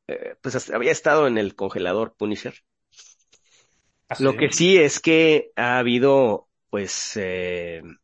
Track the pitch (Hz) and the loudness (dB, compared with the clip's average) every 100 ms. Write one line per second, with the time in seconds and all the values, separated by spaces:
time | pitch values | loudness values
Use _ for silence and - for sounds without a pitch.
0 | - - - - 131 123 - 117 123 156 | -12 -12 -12 -14 -10 -8 -6 -4 -2 0
1 | 156 151 143 110 101 - 98 - 90 98 | 0 2 2 0 -2 -4 -8 -4 -4 -4
2 | 110 - 104 101 127 - _ _ _ _ | -4 -6 -6 -6 -10 -16 _ _ _ _
3 | - _ _ _ _ _ _ _ _ _ | -20 _ _ _ _ _ _ _ _ _
4 | _ - 135 113 135 - 175 190 147 - | _ -2 -2 0 -2 2 4 6 6 2
5 | - 160 160 151 - - 120 123 120 120 | 2 4 6 4 0 -4 -2 0 0 2
6 | 139 139 123 98 - _ _ 104 95 - | 4 4 4 0 -6 _ _ -8 -6 -8
7 | - 107 95 92 90 90 87 82 82 - | -10 -6 -6 -4 -6 -6 -8 -12 -16 -20